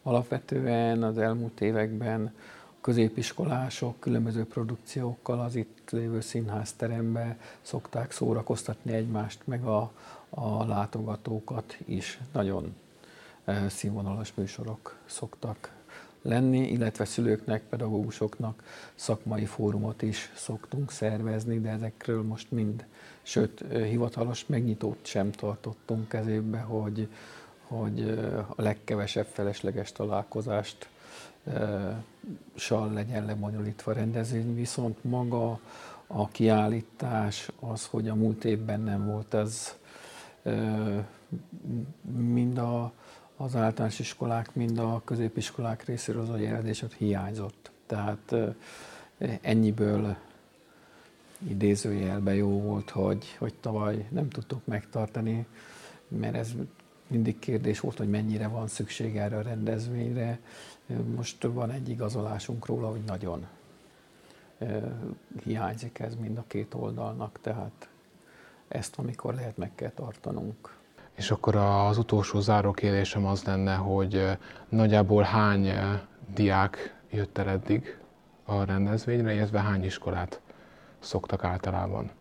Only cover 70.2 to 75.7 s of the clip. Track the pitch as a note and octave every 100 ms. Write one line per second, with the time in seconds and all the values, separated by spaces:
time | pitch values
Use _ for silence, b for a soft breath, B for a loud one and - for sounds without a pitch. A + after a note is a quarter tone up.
70.2 | - - G#2 A2 - - B B B -
71.2 | G2+ G#2+ - G#2 G2+ G2+ G2+ G#2+ A2+ G#2+
72.2 | F#2+ G#2 G2+ G#2 G2+ G2 G#2 G2 G2 G#2
73.2 | G2 G2 - F#2+ G2 F#2+ G2 G2 F#2+ G2
74.2 | F#2+ G2 B B B A2+ A2 G#2+ G2 G#2
75.2 | G2+ G#2+ G#2 G2+ F#2+